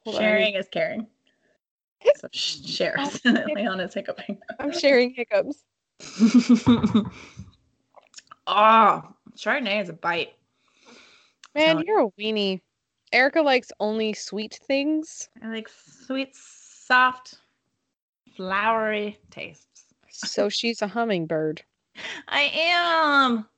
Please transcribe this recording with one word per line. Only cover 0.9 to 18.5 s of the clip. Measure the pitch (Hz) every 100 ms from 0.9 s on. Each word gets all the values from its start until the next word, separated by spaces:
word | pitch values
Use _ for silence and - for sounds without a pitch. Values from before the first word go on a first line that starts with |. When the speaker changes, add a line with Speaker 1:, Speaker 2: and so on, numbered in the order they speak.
| - - _ _ _ _ _ _ _ _ _ 453 587
Speaker 2:
So | -
sh-, | - - - -
share. | - 165 -
Speaker 1:
Oh, | 285 -
Speaker 2:
<laughs> | 247 240 -
Leona's | 302 208 185 180
hiccuping. | 202 196 - - 196 - -
Speaker 1:
I'm | 277
sharing | 339 285 262 247
hiccups. | 254 240 202 220 294 _ _ _ _
Speaker 2:
<laughs> | - - 214 247 240 233 - 233 214 220 - - - - - _ _ _ _ _ _ - _ - -
Oh, | 190 214 226 208 165 - - - -
Chardonnay | 214 262 240 208
is | 180
a |
bite. | 165 170 170 143 _ _ _ _ _ _ - - _ _ _ -
Speaker 1:
Man, | 294 311 320
Speaker 2:
Tell |
Speaker 1:
you're | 339 427 233
a | -
weenie. | 214 214 196 185 - _ _ _ _
Erica | 233 269 330
likes | 294 254 - -
only | 214 220 220
sweet | 208 - 196 214 - _
things. | 277 285 311 311 - - -
Speaker 2:
I | 226
like | 226 220
sweet, | - _ _ - 262 269
soft, | - - - - - - 254 254 - - - _ _ _ _ _ _ _ _ _
flowery | - 185